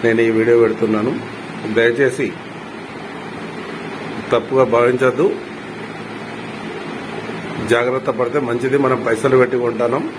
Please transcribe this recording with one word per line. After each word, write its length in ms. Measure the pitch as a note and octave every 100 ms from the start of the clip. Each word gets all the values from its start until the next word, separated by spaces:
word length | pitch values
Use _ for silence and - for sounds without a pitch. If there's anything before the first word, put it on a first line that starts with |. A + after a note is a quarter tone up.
నేను 160 | A#2 A2+ A2+
ఈ 20 | A2
వీడియో 180 | A2+ A#2
పెడుతున్నాను. 480 | A2+ G#2+ A2 G#2+ A2+ D#3+ - - - - A2 A2
దయచేసి 500 | A#2 A#2+ C3+ A#2+ B2+ - - - - - - - - - - - - - - - - - - - -
తప్పుగా 320 | A#2+ A2+ C3 A#2+
భావించద్దు, 540 | A#2 A#2+ B2+ C3 A#2+ F3+ - - - - - - - - - - - - - - - - - - - - - - - G#2+
జాగ్రత్త 380 | A#2 A#2+ C3 B2+ A#2
పడితే 220 | A#2+ C#3 B2+
మంచిది. 280 | A#2+ B2+ C#3 C3+
మనం 140 | - -
పైసలు 300 | - C#3 C3
పెట్టి 140 | B2+ B2
కొంటున్నాం 400 | A#2+ A2 A#2 C3 -